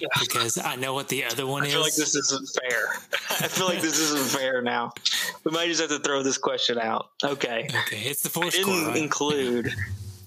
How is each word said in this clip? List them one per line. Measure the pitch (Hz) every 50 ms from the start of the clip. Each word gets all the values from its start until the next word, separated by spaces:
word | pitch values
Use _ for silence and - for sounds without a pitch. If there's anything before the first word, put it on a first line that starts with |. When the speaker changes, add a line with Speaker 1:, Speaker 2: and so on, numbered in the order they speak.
Speaker 1:
Yeah. | - - - -
Speaker 2:
Because | - - - 120 117 117 -
I | - - 156 139
know | 127 131 135 131
what | 139 139
the | - 139 135 131
other | 120 113 123 135
one | 131 139 143 143
Speaker 1:
I | 143
feel | 143 160
Speaker 2:
is. | 156
Speaker 1:
like | 160 -
this | 156 151 143 -
isn't | 147 135 139 139 135 135 - - -
fair. | 127 127 120 110 107 -
<laughs> | - - - - - - - -
I | 202 - 165
feel | 160 - 170 190
like | 180 170 185
this | 160 160 147
isn't | 151 160 151 151 143 135 120 -
fair | 139 131 131 131 123
now. | 120 120 120 120 117 117 - - - - - - - - - - -
We | 156
might | 160 165 170
just | 170 165 156
have | 165 147
to | 147 139
throw | - 143 143 135
this | 135 135 127
question | - - 143 131 123 - - 120 117
out. | 113 110 113 117 - - _ - -
Okay. | 143 143 139 - 123 117 113 113 - - - -
Speaker 2:
Okay, | - 113 107
it's | 107 131 147 - -
the | 151
four | - 165 175
Speaker 1:
I | 175
Speaker 2:
score, | 156 175 196
Speaker 1:
didn't | 202 190 175 160 -
Speaker 2:
right? | -
Speaker 1:
include. | 160 151 143 - - 143 147 151 143 131 123 120 120 113 - - 104 98 - - - - - - - -